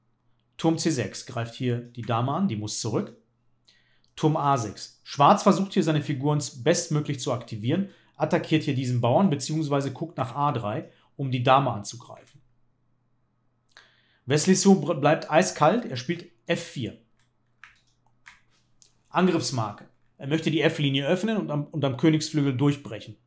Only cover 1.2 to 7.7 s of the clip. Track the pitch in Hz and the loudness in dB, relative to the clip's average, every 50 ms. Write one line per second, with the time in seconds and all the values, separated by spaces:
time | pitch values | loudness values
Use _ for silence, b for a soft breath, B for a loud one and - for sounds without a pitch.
1.2 | - - - 117 113 117 - - 127 123 120 117 120 - - 120 110 104 117 117 | -14 -10 -8 -8 -8 -8 -8 -6 -4 -2 -2 -4 -6 -10 -14 -12 -6 -4 -2 -2
2.2 | 123 135 143 175 202 190 - 104 104 104 - - - 147 113 165 202 - - _ | -2 -2 -2 0 0 -2 -2 -2 -6 -6 -6 -6 -4 -4 -2 -4 -4 -6 -10 _
3.2 | _ _ _ _ _ _ _ _ _ b b b b b b b b b - - | _ _ _ _ _ _ _ _ _ b b b b b b b b b -8 0
4.2 | - 156 151 156 143 143 139 127 110 101 95 - - - _ _ - - - - | 0 0 2 2 2 0 0 0 -2 -6 -8 -12 -16 -20 _ _ -18 -8 0 4
5.2 | 139 160 196 202 - 208 190 - 190 196 - 202 160 156 156 147 147 - 147 123 | 6 6 6 6 4 2 4 2 0 -2 0 0 0 2 0 0 0 -2 -4 -2
6.2 | 135 147 147 147 - - - 131 120 147 175 - - - 156 151 147 - 143 143 | 0 0 0 0 -2 -4 -8 -4 0 0 2 2 0 -2 -2 -2 -2 -2 -6 -6
7.2 | - 143 123 110 - - 117 107 104 120 | -4 -4 -4 -4 -6 -10 -10 -6 -2 -2